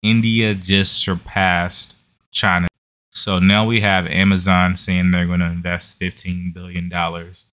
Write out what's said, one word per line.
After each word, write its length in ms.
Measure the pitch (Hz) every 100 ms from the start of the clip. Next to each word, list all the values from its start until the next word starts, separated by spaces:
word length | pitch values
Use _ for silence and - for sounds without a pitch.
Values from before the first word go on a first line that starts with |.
India 540 | 107 113 113 113 110 101
just 380 | 90 98 95
surpassed 1040 | - - 90 - - 95 87 87 - - - _ _ _
China. 360 | - 101 87 87 _ _ _ _
So 280 | - - 92
now 260 | 92 104 110
we 160 | 117
have 260 | 104 92 85
Amazon 720 | 87 98 95 90 92 90 90
saying 340 | - 90 90
they're 160 | 90 87
gonna 240 | 90 85
invest 460 | 85 87 87 - -
fifteen 560 | 92 - 92 90 90
billion 340 | 87 90 87 87
dollars. 580 | 87 85 85 85 90 _